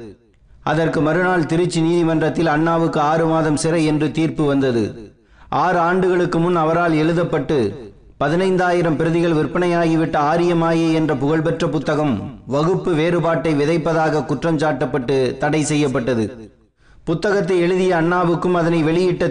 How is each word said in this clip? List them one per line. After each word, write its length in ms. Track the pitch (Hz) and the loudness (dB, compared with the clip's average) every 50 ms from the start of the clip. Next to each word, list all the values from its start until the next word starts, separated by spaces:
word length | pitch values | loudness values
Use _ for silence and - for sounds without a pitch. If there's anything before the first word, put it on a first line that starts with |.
| 117 104 92 - _ _ _ _ _ - - - - 147 | -10 -18 -20 -20 _ _ _ _ _ -20 -16 -10 -6 -4
அதற்கு 300 | 151 160 165 156 143 170 | -2 0 0 0 0 0
மறுநாள் 440 | 147 156 156 180 185 185 185 175 147 | 0 0 0 0 0 0 0 0 0
திருச்சி 340 | 131 160 165 180 165 - 165 | 0 0 0 0 0 0 0
நீதிமன்றத்தில் 680 | 160 165 175 175 170 160 160 151 156 151 127 - 165 156 147 | 0 2 2 2 2 2 0 0 0 0 0 0 0 0 2
அண்ணாவுக்கு 460 | 151 160 165 170 165 165 156 139 160 | 2 2 2 0 0 0 0 0 0
ஆறு 260 | 147 151 160 165 165 | 0 0 2 0 0
மாதம் 340 | 160 160 160 156 160 147 135 | 0 0 0 0 0 0 0
சிறை 200 | - 160 165 170 156 | 0 0 0 2 2
என்று 220 | 156 151 147 156 147 | 0 0 0 0 -2
தீர்ப்பு 320 | - 156 160 151 131 - 156 | 0 -2 -2 -2 0 0 0
வந்தது. 360 | 143 139 139 135 131 120 117 104 90 - - 107 95 - _ _ _ - - - - | 0 2 2 2 2 0 0 -2 -2 -6 -10 -18 -20 -20 _ _ _ -20 -10 -4 -2
ஆறு 280 | - 135 156 180 180 175 | 0 0 2 2 2 2
ஆண்டுகளுக்கு 580 | 165 170 180 185 185 180 180 180 175 165 - 165 | 2 2 2 2 2 2 2 2 0 0 0 0
முன் 180 | 165 175 180 170 156 | 0 0 0 2 2
அவரால் 320 | 156 165 170 175 170 156 151 | 2 2 2 2 2 2 2
எழுதப்பட்டு 560 | 156 165 170 175 170 - 165 151 135 - 156 135 110 98 110 110 110 98 - - - - - - | 2 2 2 0 0 -2 -2 -4 -2 0 0 0 0 -2 -4 -8 -14 -18 -20 -20 -20 -14 -6 -4
பதினைந்தாயிரம் 800 | 139 147 160 180 190 190 185 180 180 180 175 175 165 165 151 127 | -2 0 0 0 0 2 2 2 2 2 2 2 0 0 0 0
பிரதிகள் 360 | 160 165 165 170 165 170 160 | 0 0 0 0 0 2 0
விற்பனையாகிவிட்ட 800 | 151 151 123 - 175 180 175 175 170 170 160 165 160 165 143 165 156 143 147 | 0 0 -2 -2 -2 0 0 0 0 2 2 2 0 0 0 0 0 0 0
ஆரியமாயை 580 | 165 170 175 175 175 165 165 165 165 165 165 160 160 160 | 2 2 2 2 2 0 0 0 0 0 2 2 0 0
என்ற 160 | 160 151 151 | 0 0 0
புகழ்பெற்ற 520 | 120 139 139 160 160 151 165 - - 175 | 0 0 0 0 0 0 -2 -2 -2 -2
புத்தகம் 460 | 156 143 156 131 160 151 143 151 143 117 95 98 - - - - | -2 -2 -2 -2 -2 -2 0 0 0 -2 -2 -4 -8 -12 -14 -10
வகுப்பு 480 | - 123 143 156 175 190 - - 185 170 | -4 -2 0 0 0 0 0 0 0 0
வேறுபாட்டை 600 | 147 156 175 170 175 160 165 165 160 165 165 151 143 | 0 0 0 0 0 0 0 0 0 0 0 0 0
விதைப்பதாக 600 | 147 151 170 165 143 175 156 160 156 156 147 151 131 - | 0 0 0 0 0 0 0 0 0 0 0 -2 -2 -4
குற்றஞ்சாட்டப்பட்டு 880 | 147 131 - 170 160 139 151 156 147 127 151 127 147 143 120 131 139 131 131 120 - | -4 -2 -2 -2 0 0 0 0 -2 -2 -2 -2 -4 -4 -2 0 0 2 0 0 -2
தடை 240 | - 147 151 151 160 143 | -2 -2 -2 0 0 0
செய்யப்பட்டது. 640 | - 151 147 151 139 127 139 120 135 127 113 110 98 127 113 110 101 - _ _ _ _ _ _ - - - - | 0 0 0 0 0 0 -2 -2 0 0 -2 -2 -4 -6 -12 -18 -20 -20 _ _ _ _ _ _ -20 -20 -10 -6
புத்தகத்தை 560 | - 170 - - 214 190 202 175 175 190 175 | -4 -4 -2 0 0 0 0 0 0 0 0
எழுதிய 340 | 170 175 185 185 190 185 180 | 2 2 0 2 2 2 2
அண்ணாவுக்கும் 600 | 165 160 170 180 180 180 170 170 165 185 180 180 170 | 2 2 2 2 2 2 0 0 0 0 0 0 2
அதனை 200 | 160 165 165 170 151 | 2 2 2 2 2
வெளியிட்ட 460 | 160 165 175 185 180 170 - 180 165 | 2 2 2 2 0 0 0 -2 -2